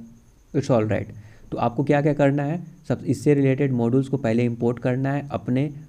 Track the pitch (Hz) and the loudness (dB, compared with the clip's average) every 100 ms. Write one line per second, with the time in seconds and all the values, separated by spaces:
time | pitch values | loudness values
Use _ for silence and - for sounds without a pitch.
0 | - - - - _ 143 131 120 107 101 | -10 -20 -20 -20 _ -4 2 2 2 0
1 | 101 - - - - - 117 - 139 147 | -4 -12 -20 -20 -12 -2 -2 0 0 2
2 | 151 143 143 143 143 170 - - - 120 | 2 2 2 2 -2 -4 -8 -12 -6 -4
3 | - 110 147 143 135 131 143 120 117 131 | -2 0 2 4 4 2 0 0 2 2
4 | 135 123 113 113 120 117 120 117 131 127 | 0 -2 0 2 0 0 -2 -2 -2 -2
5 | 135 143 143 120 - 127 151 143 | -2 -2 -4 -6 -2 0 0 -4